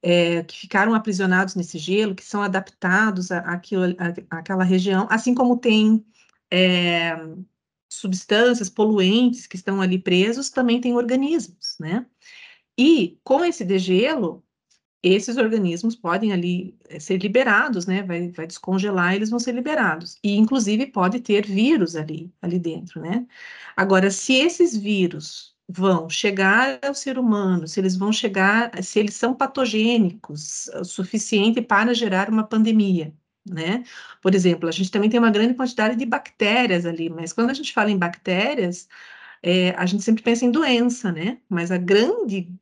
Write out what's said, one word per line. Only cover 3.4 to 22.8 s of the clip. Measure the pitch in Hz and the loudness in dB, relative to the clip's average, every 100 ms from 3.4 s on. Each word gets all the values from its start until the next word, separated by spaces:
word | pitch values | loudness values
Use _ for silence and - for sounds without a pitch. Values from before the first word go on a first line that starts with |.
àquilo, | 175 175 - 196 185 180 | -4 -8 -4 -2 -2 -2
à, | 170 170 - 165 | -6 -8 -12 -14
àquela | 165 190 185 | -6 0 2
região, | 185 190 190 190 | 2 2 0 0
assim | 220 247 | -2 0
como | 247 247 240 | 2 2 2
tem, | 247 220 214 220 - _ _ _ _ | 2 4 4 4 0 _ _ _ _
é, | 180 185 180 175 170 165 160 160 165 185 _ _ _ _ | 2 2 2 0 0 -2 -6 -10 -14 -18 _ _ _ _
substâncias | - 202 185 - 208 240 240 196 | -10 -6 -6 0 4 4 2 -4
poluentes | - 214 208 185 220 247 240 - | 0 2 4 4 4 4 0 -10
que | 185 | -12
estão | - 196 | -6 -2
ali | 185 185 | 0 0
presos, | 190 180 202 233 277 | 2 2 2 0 -4
também | - 247 240 | -2 0 2
tem | 247 240 | 0 0
organismos, | 240 254 277 330 - - - - | 0 0 0 -2 -4 -12 -16 -10
né? | 156 190 240 _ _ - - - _ - | -6 -6 -6 _ _ -20 -20 -20 _ 0
E | 262 320 175 - | 4 4 2 -4
com | - 269 349 | 0 2 2
esse | 330 | -2
degelo, | 180 190 180 185 247 311 202 - _ _ _ _ _ _ | -2 -2 2 2 2 0 -4 -8 _ _ _ _ _ _
esses | 180 190 220 240 | 2 2 2 0
organismos | 220 220 185 170 226 226 | 0 2 0 -2 -4 -4
podem | 175 180 214 | -4 -2 0
ali, | 190 175 180 185 - _ | -2 -2 -4 -6 -16 _
eh, | 151 | -18
ser | 151 190 | -4 -4
liberados, | 196 226 262 208 285 208 175 | 0 0 2 2 2 -2 -2
né? | 185 | -2
Vai, | 196 170 175 | -2 -6 -6
vai | 175 160 | -8 -14
descongelar, | - - 190 202 190 175 | -12 -4 -2 0 0 0
eles | 190 214 | 0 -2
vão | 233 | -4
ser | 240 | -4
liberados. | 240 254 302 208 156 170 - | -4 -4 -2 0 -2 -8 -8
E, | 208 202 | -2 2
inclusive, | 220 269 202 214 269 | 2 2 0 0 -2
pode | 214 185 240 | 0 0 -2
ter | - 208 208 | 0 0 0
vírus | 196 233 311 170 160 | 0 2 2 0 -4
ali, | 151 151 170 _ | -8 -10 -12 _
ali | 180 180 | -6 -4
dentro, | 170 160 | -4 -8